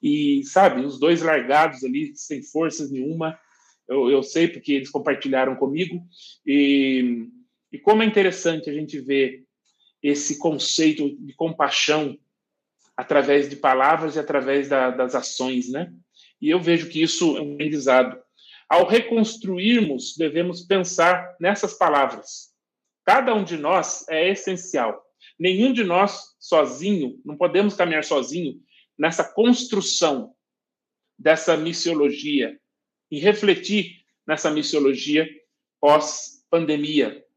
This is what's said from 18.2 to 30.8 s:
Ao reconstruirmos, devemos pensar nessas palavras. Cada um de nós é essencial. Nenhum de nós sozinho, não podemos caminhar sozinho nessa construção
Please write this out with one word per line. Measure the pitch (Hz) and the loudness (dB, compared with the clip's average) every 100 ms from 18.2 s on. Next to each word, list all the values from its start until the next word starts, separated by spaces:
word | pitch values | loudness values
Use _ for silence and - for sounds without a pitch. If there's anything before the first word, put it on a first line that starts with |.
| _ _ - - _ | _ _ -20 -20 _
Ao | 165 190 | 2 4
reconstruirmos, | 226 226 233 214 - 190 180 202 240 185 131 - - | 2 2 0 0 -2 -8 -2 2 2 2 -2 -8 -4
devemos | 160 156 175 170 | -2 -2 -4 -6
pensar | - 196 175 - 170 180 - - | 0 0 0 2 2 2 -2 -4
nessas | 170 202 214 | -2 0 -4
palavras. | - 175 147 131 - - - - _ _ _ _ _ - | 0 2 2 0 -2 -16 -20 -20 _ _ _ _ _ 2
Cada | 233 247 | 2 4
um | 214 | 0
de | 180 165 | -2 -4
nós | 147 185 - - - | 0 0 0 -8 -4
é | 160 175 | 0 0
essencial. | 196 196 180 - 147 117 101 _ _ - _ | 0 -4 -6 -4 -2 -2 -4 _ _ -20 _
Nenhum | 170 185 254 | 0 2 2
de | 240 | 2
nós | 196 175 202 - - _ | 2 2 2 -2 -18 _
sozinho, | - 165 135 127 185 196 131 - | 0 2 2 -2 -2 -2 -2 -8
não | - 147 | -16 -2
podemos | 175 180 202 | 0 2 0
caminhar | 196 175 156 | 0 -2 -2
sozinho | 147 147 120 160 156 95 _ _ _ - | 0 -2 -2 -6 -6 -10 _ _ _ -2
nessa | 156 170 | -2 0
construção | - - 233 247 - 202 - - 160 135 107 _ _ _ _ _ | -4 2 4 4 0 -4 -2 0 0 -2 -6 _ _ _ _ _